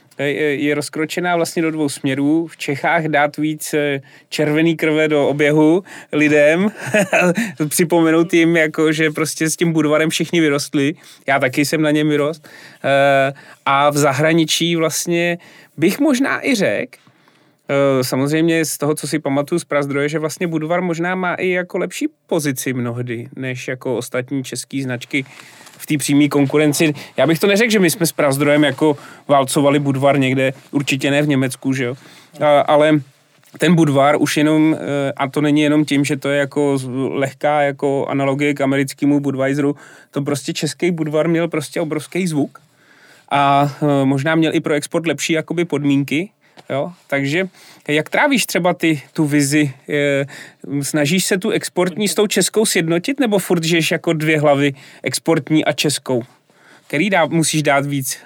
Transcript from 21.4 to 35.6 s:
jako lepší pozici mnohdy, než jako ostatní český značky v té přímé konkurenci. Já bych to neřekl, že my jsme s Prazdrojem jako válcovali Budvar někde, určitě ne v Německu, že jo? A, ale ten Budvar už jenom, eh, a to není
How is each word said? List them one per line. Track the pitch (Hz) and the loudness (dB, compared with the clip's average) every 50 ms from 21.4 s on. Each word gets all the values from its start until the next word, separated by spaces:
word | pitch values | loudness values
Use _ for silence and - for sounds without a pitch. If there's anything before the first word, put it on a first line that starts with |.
| 185 185 | -2 -2
jako | 180 180 175 180 - 185 | -2 -2 -4 -6 -6 -6
lepší | 180 180 - - 285 311 - _ _ | -6 -6 -6 -6 -6 -6 -8 _ _
pozici | - 190 165 143 147 131 131 - 139 127 | -4 -4 -2 -2 -2 -4 -4 -4 -6 -4
mnohdy, | 127 120 120 117 123 123 120 117 117 120 131 - | -4 -6 -6 -6 -6 -8 -8 -8 -10 -10 -12 -12
než | - 131 131 127 127 - - | -10 -8 -8 -8 -8 -10 -10
jako | 127 123 - 135 123 | -10 -8 -6 -6 -4
ostatní | 107 120 - - 127 127 127 143 135 127 | -4 -6 -6 -6 -6 -6 -4 -6 -6 -6
český | - 123 117 - - - 139 139 | -6 -10 -12 -10 -8 -8 -6 -6
značky | 131 127 120 - - - 139 131 - - - - - - - - - - - | -6 -6 -8 -8 -6 -6 -6 -6 -6 -12 -20 -20 -20 -20 -20 -20 -20 -20 -12
v | - | -6
té | - 156 143 | -4 -2 -2
přímé | - - 143 143 147 143 | 0 2 2 4 4 4
konkurenci. | 147 143 143 135 147 147 156 151 139 - 170 151 147 - - - - | 4 2 0 2 2 2 2 2 2 2 0 0 -2 -4 -8 -8 -2
Já | - 131 | 0 2
bych | 151 165 151 | 2 2 2
to | - | 2
neřekl, | 202 202 196 240 233 | 2 2 2 2 2
že | 208 214 | 2 2
my | 185 160 | 2 2
jsme | - - 170 | 2 0 -2
s | 156 - | -4 -2
Prazdrojem | - 151 143 135 139 147 143 147 151 151 | 0 0 0 2 2 2 2 4 4 4
jako | 139 135 - 156 156 143 - - - - - - - | 2 2 2 2 0 0 0 -6 -20 -20 -10 -2 2
válcovali | 143 139 135 127 - 160 139 143 139 151 | 2 2 2 2 2 2 2 4 2 2
Budvar | 143 139 135 131 135 139 139 143 | 2 0 -2 2 2 2 2 2
někde, | 135 131 131 135 131 131 131 - - - | 2 0 0 0 0 -2 -2 -6 -10 -6
určitě | - 143 143 - 143 135 143 139 | -6 -4 -4 -2 -4 -2 0 0
ne | 143 143 151 | 0 0 2
v | 147 | 2
Německu, | 143 131 135 127 127 - - 135 131 | 0 0 0 -2 -4 -6 -4 -4 -2
že | 131 127 | -2 -2
jo? | 120 143 - - - - - - _ - - | -4 -6 -8 -12 -20 -20 -20 -20 _ -8 -2
A, | 139 151 147 143 | 2 4 4 4
ale | - - 156 147 151 156 156 151 135 - _ _ _ _ _ _ _ _ - - | 4 4 4 4 6 4 4 2 0 -4 _ _ _ _ _ _ _ _ -6 0
ten | 160 160 180 | 2 4 4
Budvar | 160 226 147 135 139 135 143 147 - | 4 4 4 4 4 4 4 4 2
už | - 147 - | 2 0 0
jenom, | 151 147 156 156 156 156 160 156 - | 0 2 2 4 4 4 2 2 0
eh, | - 135 143 143 139 135 - | -2 -4 -4 -2 -2 -4 -4
a | - 139 139 | -4 -4 -4
to | - 151 | -2 0
není | 147 147 147 151 | 0 2 2 2